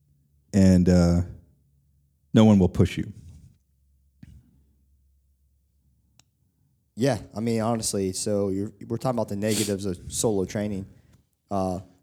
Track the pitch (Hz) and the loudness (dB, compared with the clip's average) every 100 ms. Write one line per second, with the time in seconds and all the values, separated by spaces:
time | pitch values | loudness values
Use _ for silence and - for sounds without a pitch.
0 | _ _ _ _ _ 98 95 90 90 90 | _ _ _ _ _ 4 6 6 6 4
1 | 87 87 90 - _ _ _ _ _ _ | 4 2 -2 -8 _ _ _ _ _ _
2 | _ _ _ 117 110 104 87 - 87 - | _ _ _ 4 6 6 4 2 0 -2
3 | - - - - - _ _ _ _ _ | -10 -14 -20 -20 -20 _ _ _ _ _
4 | _ _ - - _ _ _ _ _ _ | _ _ -20 -20 _ _ _ _ _ _
5 | _ _ _ _ _ _ _ _ _ _ | _ _ _ _ _ _ _ _ _ _
6 | _ _ _ _ _ _ _ _ _ - | _ _ _ _ _ _ _ _ _ -4
7 | 135 110 - 101 117 113 110 117 110 104 | -2 -2 -8 -8 -4 -2 -2 -4 -4 -4
8 | 95 92 110 101 101 95 107 - 117 117 | -4 -4 -4 -4 -4 -4 -8 -12 -10 -6
9 | 131 120 107 101 107 107 104 98 101 87 | -4 -4 -6 -6 -4 -4 -4 -6 -6 -8
10 | - - 120 101 92 107 104 95 95 _ | -10 -4 -2 -2 -4 -6 -8 -8 -12 _
11 | _ _ _ _ - 98 92 90 - _ | _ _ _ _ -8 -4 -4 -6 -12 _